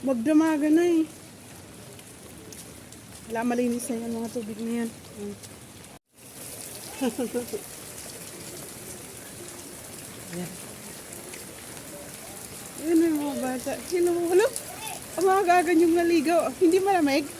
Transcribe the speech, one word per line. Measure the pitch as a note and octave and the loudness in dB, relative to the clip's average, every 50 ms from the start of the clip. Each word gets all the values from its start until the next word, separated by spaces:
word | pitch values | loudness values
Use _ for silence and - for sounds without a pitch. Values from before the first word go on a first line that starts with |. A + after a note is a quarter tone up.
Magdamaga | - C4+ C4+ A#3 A3+ D4+ D#4 D4+ D#4+ D#4+ D#4 C#4+ D4 D4+ D4+ | 2 0 0 2 4 6 6 6 6 6 4 4 6 6 6
na | E4 F4 F4 | 8 8 6
eh. | E4+ D#4+ D#4 - - - - - - - - - - - - - - - - - - - - - - - - - - - - - - - - - - - - - - - - - - - - A3+ | 6 4 4 2 -4 -16 -18 -18 -18 -18 -18 -18 -18 -18 -18 -18 -18 -18 -18 -16 -18 -18 -18 -18 -18 -18 -18 -18 -18 -16 -16 -16 -16 -16 -16 -16 -18 -18 -18 -18 -18 -18 -18 -18 -18 -16 -10 -4
Wala, | A3+ A3+ A#3 | -4 0 0
malinis | B3 A#3+ A#3+ B3 A#3+ A#3 A#3+ - - A#3+ | 2 2 4 4 2 2 0 -2 -2 -4
na | A3+ | -4
yan, | A#3 A#3 A#3 | -2 -4 -4
mga | A3+ A#3 A3+ - | -4 -4 -4 -4
tubig | B3 A3 G#3 A3 | -6 -6 -6 -8
na | G#3 A#3 A3+ A#3 A#3 | -6 -4 -2 -2 -2
yan. | A#3 A#3 | -2 -2
Hmm. | - - - - - G#3+ G3+ G3+ G3+ G3+ - - - - - - - - - - - - _ _ _ - - - - - - - - - - - - - - - - - C4+ | -6 -10 -16 -16 -12 -10 -10 -10 -10 -12 -14 -18 -18 -18 -18 -18 -18 -18 -18 -18 -20 -20 _ _ _ -20 -20 -20 -16 -14 -14 -14 -12 -12 -12 -12 -12 -12 -12 -12 -6 -2 -2
<laughs> | A#3+ - - B3 G#3 - A#3+ A#3+ - - - - - - - - - - - - - - - - - - - - - - - - - - - - - - - - - - - - - - - - - - - - - - - - - - - - - - - - F#3 E3+ | -2 0 -2 -4 -2 -2 -4 -4 -4 -8 -8 -8 -10 -14 -14 -14 -14 -14 -14 -14 -12 -14 -14 -14 -14 -14 -14 -14 -12 -12 -12 -12 -14 -14 -14 -14 -14 -14 -14 -14 -14 -14 -14 -16 -16 -14 -14 -14 -14 -14 -14 -14 -14 -14 -14 -14 -14 -14 -14 -14 -14 -14 -14 -12 -10 -8
Yan. | F3 F3+ E3 F3+ - - - - - - - - - - - - - - - - - - - - - - - - - - - D4 D4 D4 - - - - - - - - - - - - - - - C#4 D#4+ | -8 -8 -8 -10 -12 -14 -14 -14 -14 -14 -14 -14 -14 -14 -12 -12 -12 -12 -12 -14 -14 -14 -14 -14 -14 -14 -14 -14 -14 -14 -14 -14 -14 -14 -14 -14 -14 -14 -14 -12 -14 -14 -14 -14 -14 -14 -14 -12 -6 -2 4
Yun | F4 D#4+ E4+ | 6 6 6
ang | E4 D#4 D4 | 6 4 2
mga | D4 C#4+ C4+ | 0 -2 -2
bata. | A#3+ B3+ B3+ B3+ B3 - C#4 B3+ B3 - | -2 -2 -2 -2 -4 -4 -4 -6 -6 -6
Sino | - F4 F4 F4 F4 E4+ | -2 0 2 4 4 4
mo? | F4 E4+ E4+ F#4 | 2 2 6 6
Hello? | F4+ A4 C5+ B4 - - - - - - - - - - - - D#4+ | 6 6 6 2 -2 -8 -10 -12 -10 -10 -10 -10 -10 -12 -8 -2 2
Ang | F4+ F#4+ | 4 6
mga | F#4+ G4 G#4 | 6 6 6
gagan | F4 F4 F4+ E4+ D#4+ F4+ D#4+ F4 | 6 6 6 6 6 6 6 8
yung | E4 E4 | 8 6
naligaw. | F4 E4+ E4+ E4+ E4 B3+ D#4+ F4 E4 C#4 C4+ B3+ | 6 6 6 4 4 4 4 4 4 2 2 2
Hindi | - F#4 E4 F4 F#4+ | 4 6 6 6 6
malamig? | F#4 G4+ G4 F4 D#4 C#4 C4+ D4+ C#4+ - - | 6 6 6 6 6 6 4 2 2 0 -8